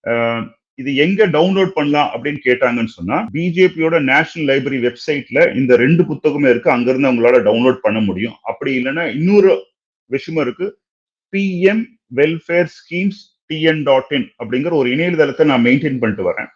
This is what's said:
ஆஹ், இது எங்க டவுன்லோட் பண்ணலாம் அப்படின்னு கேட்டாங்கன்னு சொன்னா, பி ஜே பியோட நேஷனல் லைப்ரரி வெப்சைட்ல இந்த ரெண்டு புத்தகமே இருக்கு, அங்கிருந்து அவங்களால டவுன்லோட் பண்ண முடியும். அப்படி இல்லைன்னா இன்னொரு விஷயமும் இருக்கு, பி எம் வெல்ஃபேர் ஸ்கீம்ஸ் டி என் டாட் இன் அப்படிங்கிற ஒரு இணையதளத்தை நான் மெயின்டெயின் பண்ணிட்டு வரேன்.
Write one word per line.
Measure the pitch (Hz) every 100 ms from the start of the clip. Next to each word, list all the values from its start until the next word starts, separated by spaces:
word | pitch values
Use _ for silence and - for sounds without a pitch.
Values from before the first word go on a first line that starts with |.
ஆஹ், | 113 117 117 117 107 _ _
இது | - 131
எங்க | 135 160 196 208
டவுன்லோட் | 151 180 190 185
பண்ணலாம் | 170 147 147 147
அப்படின்னு | 120 131 147
கேட்டாங்கன்னு | - 123 127 120 113
சொன்னா, | - 87 147 226
பி | 160 175
ஜே | 170 185
பியோட | 160 160 165
நேஷனல் | 135 139 160 170 147 135
லைப்ரரி | 131 135
வெப்சைட்ல | 120 120 - 143 120 131 170 107
இந்த | 131 120
ரெண்டு | 131 170
புத்தகமே | 165 147 151 143 135
இருக்கு, | 120 170
அங்கிருந்து | 123 123 131 139
அவங்களால | 120 113 127
டவுன்லோட் | 104 113 127
பண்ண | 127 107 110
முடியும். | 104 90 113 -
அப்படி | 110 - 143 131
இல்லைன்னா | 123 156
இன்னொரு | 165 123 170 208 190 185 - _ _ _
விஷயமும் | _ 135 - 160 127
இருக்கு, | - 196 - _ _ _ _ _
பி | 196 196 180
எம் | 190 220 240 _ _ 120
வெல்ஃபேர் | 151 165 - 170 170
ஸ்கீம்ஸ் | - _ 175 196 185 _ _ _
டி | 160
என் | 160 156
டாட் | 139 131 131
இன் | 143 117 _
அப்படிங்கிற | 113 123 151
ஒரு | 160 123
இணையதளத்தை | 131 175 165 143 135 151
நான் | 131
மெயின்டெயின் | 120 135 147 131
பண்ணிட்டு | 113 104 98
வரேன். | - -